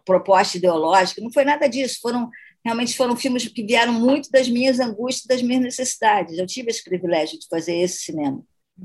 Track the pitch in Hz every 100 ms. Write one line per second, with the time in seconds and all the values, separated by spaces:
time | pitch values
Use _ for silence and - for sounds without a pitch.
0 | - 180 196 185 - 180 180 165 160 190
1 | 185 - 226 285 269 294 285 247 247 -
2 | 240 240 233 - - _ 233 233 240 -
3 | 247 233 269 247 233 - 208 233 240 226
4 | 240 285 - 262 247 240 269 247 240 208
5 | 247 - - 254 240 254 247 254 254 -
6 | 220 208 165 165 185 254 233 220 - 180
7 | 180 165 156 320 - 165 170 170 180 -
8 | - 156 143 135 - _ _ -